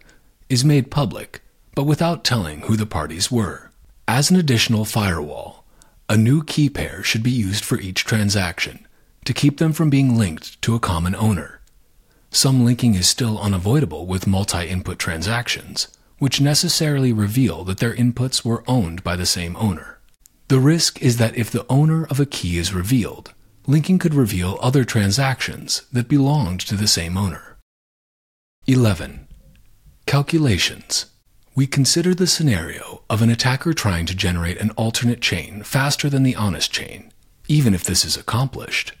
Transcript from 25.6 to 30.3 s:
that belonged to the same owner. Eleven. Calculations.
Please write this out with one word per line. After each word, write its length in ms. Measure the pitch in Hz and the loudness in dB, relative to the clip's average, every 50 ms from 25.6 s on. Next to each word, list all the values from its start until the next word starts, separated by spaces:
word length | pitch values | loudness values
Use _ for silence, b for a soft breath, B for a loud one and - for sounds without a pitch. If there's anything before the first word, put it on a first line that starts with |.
| - - - - - _ - | -8 -6 -6 -6 -6 _ -4
that 160 | 123 117 - | -4 0 2
belonged 500 | 147 143 135 139 147 151 120 85 90 90 | 2 2 4 4 2 2 0 -2 -4 -6
to 140 | - - 104 | -4 -4 -2
the 120 | 98 107 104 | -2 0 0
same 300 | - - 85 85 87 95 | 0 0 -2 -2 -2 -2
owner. 400 | 101 92 78 - - - - - _ _ _ _ _ _ _ _ _ _ _ _ _ _ _ _ _ _ _ _ - - | -2 -2 -4 -6 -12 -20 -20 -20 _ _ _ _ _ _ _ _ _ _ _ _ _ _ _ _ _ _ _ _ -2 0
Eleven. 600 | 131 127 120 107 98 82 76 69 - - - - - - - - - - _ - - _ _ - - _ _ | 2 4 4 2 2 0 -4 -10 -12 -16 -20 -20 -20 -20 -20 -20 -20 -20 _ -20 -20 _ _ -20 -20 _ _
Calculations. 1000 | - - 143 143 - | -2 0 0 0 2